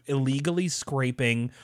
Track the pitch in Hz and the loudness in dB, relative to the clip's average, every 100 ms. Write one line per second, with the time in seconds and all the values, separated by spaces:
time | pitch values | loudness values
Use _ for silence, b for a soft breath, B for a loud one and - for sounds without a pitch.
0 | - 139 131 135 151 175 180 - - 139 | -4 0 2 0 0 0 0 -2 -4 0
1 | 127 123 123 117 120 b | 0 2 2 2 -2 b